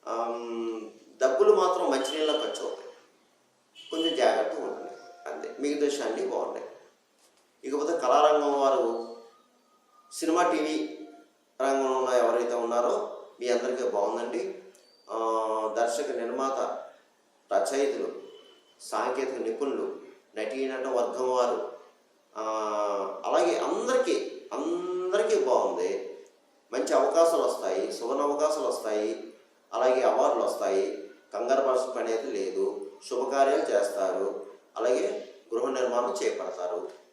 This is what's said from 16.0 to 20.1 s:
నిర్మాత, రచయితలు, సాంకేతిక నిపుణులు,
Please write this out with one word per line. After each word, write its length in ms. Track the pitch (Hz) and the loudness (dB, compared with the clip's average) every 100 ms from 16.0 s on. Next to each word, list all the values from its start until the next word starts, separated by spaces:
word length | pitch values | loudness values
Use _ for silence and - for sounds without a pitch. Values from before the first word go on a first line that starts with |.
| - | -4
నిర్మాత, 760 | 123 117 127 135 - 117 - - - _ _ _ _ _ | -4 -4 -2 -2 -2 -4 -6 -10 -18 _ _ _ _ _
రచయితలు, 580 | 98 98 135 139 107 92 - - - - - _ _ | 0 2 2 0 0 -4 -6 -14 -20 -20 -20 _ _
సాంకేతిక 540 | - 107 101 131 131 127 | -8 -4 -2 -2 -2 -2
నిపుణులు, 600 | 110 113 139 113 98 - - | -4 -2 -2 -2 -4 -8 -14